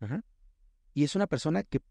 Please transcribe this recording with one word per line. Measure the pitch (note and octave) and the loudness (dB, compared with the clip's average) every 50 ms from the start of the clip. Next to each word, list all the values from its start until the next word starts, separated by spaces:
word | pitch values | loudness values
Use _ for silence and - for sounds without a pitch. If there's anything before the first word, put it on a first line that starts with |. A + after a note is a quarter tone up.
Ajá. | G#2+ G#2 C#3 G#3+ - _ _ _ - - _ _ - - _ _ _ - - | -8 -6 -6 -6 -6 _ _ _ -20 -20 _ _ -20 -20 _ _ _ -6 0
Y | C#3 D3 | 0 2
es | C#3+ - | 2 2
una | F#3+ G3+ | 0 0
persona | - C#3+ B2 - D#3 E3 G3 | 2 0 -2 0 0 0 0
que | - - - - - _ | -2 -2 -4 -4 -4 _